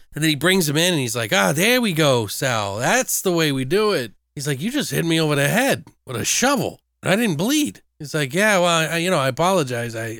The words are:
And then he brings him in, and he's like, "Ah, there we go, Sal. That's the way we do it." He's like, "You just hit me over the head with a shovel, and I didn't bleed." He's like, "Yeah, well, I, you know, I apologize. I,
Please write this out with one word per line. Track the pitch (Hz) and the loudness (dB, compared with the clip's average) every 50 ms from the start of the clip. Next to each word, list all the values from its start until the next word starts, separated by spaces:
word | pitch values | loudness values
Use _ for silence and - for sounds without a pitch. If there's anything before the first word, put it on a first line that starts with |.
| - - - | -20 -14 -6
And | 147 156 | -2 0
then | 156 | 0
he | 151 | 0
brings | 131 151 180 190 196 170 147 | 2 2 2 2 2 2 2
him | 139 156 | 2 2
in, | 170 185 180 | 2 2 2
and | 147 | 0
he's | 131 120 107 | 0 -2 -2
like, | 120 117 107 | -4 -2 0
"Ah, | 175 196 196 185 151 | 2 2 2 2 2
there | 147 190 226 247 254 | 2 2 2 2 2
we | 240 208 165 | 0 0 0
go, | 151 160 143 131 120 110 98 | 2 2 4 2 2 0 -2
Sal. | - - 147 131 120 110 104 101 98 107 | -4 -4 -4 -2 -2 -2 -2 -4 -4 -4
That's | 127 160 214 254 247 - - - | -2 0 0 0 0 -2 -4 -4
the | - 190 | -2 0
way | 175 165 160 151 | 0 2 2 0
we | 139 131 131 | 0 -2 -2
do | 131 170 208 214 214 | -2 0 0 0 0
it." | 196 151 120 104 - _ _ _ - | 0 -2 -4 -6 -10 _ _ _ -14
He's | 147 131 147 | -8 -6 -4
like, | 143 123 | -4 -4
"You | 160 233 | -4 -4
just | 262 294 185 - | -2 -2 -4 -2
hit | 131 147 165 | -2 -2 -2
me | 165 165 160 | 0 0 0
over | 160 151 147 | 2 2 2
the | 143 139 143 | 2 2 2
head | 156 220 262 269 180 113 - - - _ _ - | 2 2 2 2 0 -2 -4 -10 -20 _ _ -10
with | 123 | -8
a | 110 - | -6 -4
shovel, | - - - 226 269 285 233 131 87 - - _ _ _ _ - | -2 -2 0 0 2 2 0 -2 -4 -6 -10 _ _ _ _ -2
and | - | 0
I | 185 | 0
didn't | 220 240 208 151 135 | 2 2 0 0 0
bleed." | 180 233 294 311 294 208 185 - _ _ _ - | 0 0 0 0 0 -2 -4 -8 _ _ _ -16
He's | 156 135 - | -12 -6 -4
like, | 156 147 127 131 | -4 -2 -2 0
"Yeah, | 180 208 220 202 180 | 0 2 4 4 4
well, | 175 175 170 160 160 147 165 | 4 4 4 2 2 0 0
I, | 170 | -2
you | 165 185 | 0 0
know, | 185 151 | 0 2
I | 135 135 | 2 0
apologize. | 127 131 165 180 196 180 147 127 123 117 120 117 113 | 0 0 2 2 2 2 0 0 -2 -6 -6 -6 -6
I, | 113 113 113 110 92 | -6 -8 -8 -8 -6